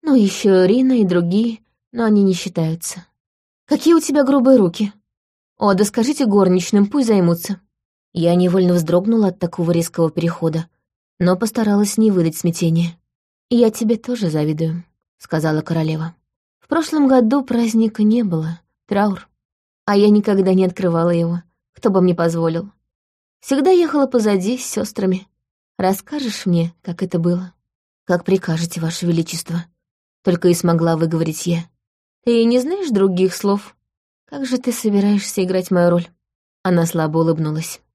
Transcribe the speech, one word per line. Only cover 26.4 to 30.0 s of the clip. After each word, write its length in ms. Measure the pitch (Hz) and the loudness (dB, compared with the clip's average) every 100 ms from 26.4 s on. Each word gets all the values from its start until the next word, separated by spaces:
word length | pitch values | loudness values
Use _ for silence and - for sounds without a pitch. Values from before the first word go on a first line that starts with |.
| 190 | -2
мне, 280 | 170 165 _ | 0 -2 _
как 200 | - 170 | -14 -8
это 180 | 185 180 | -6 -2
было?» 340 | 170 175 185 _ _ _ _ _ - | -2 -2 -6 _ _ _ _ _ -4
«Как 200 | 175 180 | -4 0
прикажете, 560 | 190 185 160 170 - | -2 0 -4 -4 -6
Ваше 240 | 160 170 175 | -8 -4 -2
Величество», — 600 | 170 160 165 - 170 - _ _ _ | -2 -4 -10 -8 -8 -8 _ _ _